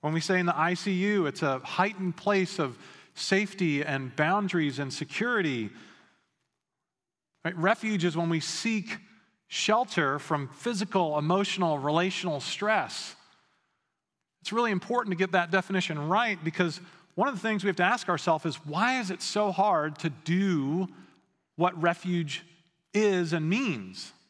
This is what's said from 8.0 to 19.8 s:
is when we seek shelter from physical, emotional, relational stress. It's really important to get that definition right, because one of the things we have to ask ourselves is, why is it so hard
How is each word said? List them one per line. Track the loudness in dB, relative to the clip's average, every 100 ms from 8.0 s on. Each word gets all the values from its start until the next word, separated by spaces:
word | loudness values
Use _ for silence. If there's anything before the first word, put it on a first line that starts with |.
is | 0 0
when | 0
we | 0
seek | -2 -4 -2 -2 -4 -12 -14 -20 _ _ _
shelter | -4 2 2 2 2 2 0
from | -2 -2 -2
physical, | -6 -4 -2 0 2 2 0
emotional, | 2 2 2 0 0 2
relational | 2 2 2 -2 -4 -4
stress. | -4 -4 0 2 0 -6 -12 -16 _ _ _ _ _ _ _ _ _ _ _ _
It's | -4
really | 0 2
important | 0 0 0 0
to | 0
get | 2
that | 2 2
definition | 0 2 -2 -2 -4 0
right, | 2 2 -2
because | -4 0 -2 -2 -14 -20 _
one | -2 -2
of | 0
the |
things | -2 0
we | 0
have | 2
to |
ask | 2 2 0
ourselves | -2 2 0 0
is, | -6 -6
why | -2 0 0
is | -2
it | -6
so | -4 0 0
hard | 2 4 4